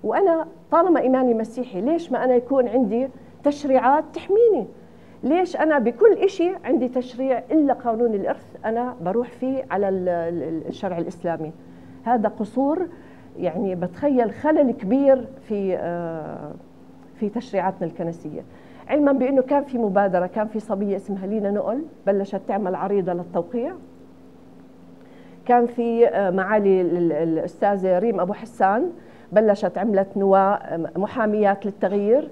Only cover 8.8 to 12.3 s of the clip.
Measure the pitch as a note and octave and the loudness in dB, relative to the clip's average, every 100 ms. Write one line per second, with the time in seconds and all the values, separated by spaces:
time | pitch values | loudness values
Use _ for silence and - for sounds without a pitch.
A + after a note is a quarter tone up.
8.8 | B3 B3 E3+ G#3+ A#3+ - B3+ C4+ - F#3+ | -4 -6 -4 -2 -4 -6 -4 -4 -4 -2
9.8 | G3 F#3+ F3+ F3 E3+ E3+ D3 D#3+ - - | 0 0 -2 -2 -4 -6 -6 -8 -8 -8
10.8 | G3 F3 E3+ - F3+ D#3+ D#3 - - - | -6 -6 -8 -6 -6 -6 -8 -12 -20 -20
11.8 | - - - B3 G#3 | -20 -12 -2 0 0